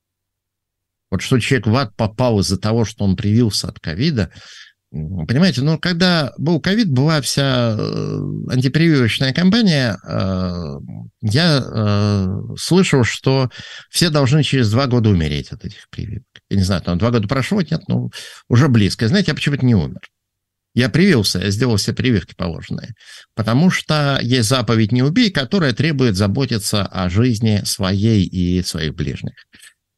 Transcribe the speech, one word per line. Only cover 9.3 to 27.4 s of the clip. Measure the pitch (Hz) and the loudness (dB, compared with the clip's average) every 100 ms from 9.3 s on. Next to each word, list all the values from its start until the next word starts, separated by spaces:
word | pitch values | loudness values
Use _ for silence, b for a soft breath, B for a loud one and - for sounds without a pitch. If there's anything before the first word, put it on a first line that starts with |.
кампания. | 139 185 233 208 147 123 - - | 2 2 4 4 2 0 -4 -6
Э, | 107 95 92 92 87 78 69 65 104 113 _ | -4 -2 -2 -4 -4 -8 -10 -12 -14 -16 _
я, | 110 123 175 143 | -2 2 2 2
э, | - - 104 104 104 101 92 98 107 104 | 0 -2 0 2 2 0 0 -4 -8 -10
слышал, | - 175 185 139 | 2 2 4 4
что | 117 - 135 135 127 B B B B | 2 0 0 0 0 B B B B
все | - 175 | -2 0
должны | 151 131 156 | 2 2 2
через | 131 135 110 | 2 2 2
два | 113 135 | 2 2
года | 120 110 | 2 4
умереть | 92 76 73 - | 2 2 -4 -8
от | - - | -12 -14
этих | - - | -16 -20
прививок. | - 113 107 _ - - | -12 -10 -12 _ -20 -4
Я | 98 | 0
не | |
знаю, | 92 92 | 0 0
там | - 87 | -2 0
два | 113 | 0
года | 120 101 | 0 0
прошло, | 135 - 208 | -4 -2 -2
нет, | 156 160 - | -2 -4 -2
ну, | 120 120 B B B B | -4 -4 B B B B
уже | 120 151 | 2 4
близко. | 117 95 - 113 | 4 2 0 0
Знаете, | 202 190 | 0 0
я | - | -2
почему-то | - 139 127 | -2 0 2
не | 107 | 2
умер. | 69 62 - _ _ _ _ _ _ | 0 -8 -20 _ _ _ _ _ _
Я | 113 123 | -2 0
привился, | - 196 135 92 90 | 2 4 4 2 -2
я | 101 | -2
сделал | 101 127 107 | 0 0 0
все | - | -2
прививки | - 123 104 - - | -2 0 0 -2 -8
положенные. | 90 78 - - - - B B B - | -8 -8 -8 -10 -10 -18 B B B -6
Потому | 101 123 185 | 0 4 4
что | 180 - 156 139 139 | 2 -2 0 0 0
есть | 120 127 110 | 0 0 2
заповедь | 131 107 113 104 | 0 2 2 2
"Не | 123 | 2
убей", | 135 202 226 | 2 2 2
которая | 147 131 202 147 | 0 -2 0 0
требует | 120 156 139 127 92 | 0 -2 2 0 2
заботиться | 104 123 127 113 - 104 95 | 0 0 -2 -2 -2 -2 -4
о | 92 90 | -4 -2
жизни | 95 127 107 | 2 2 2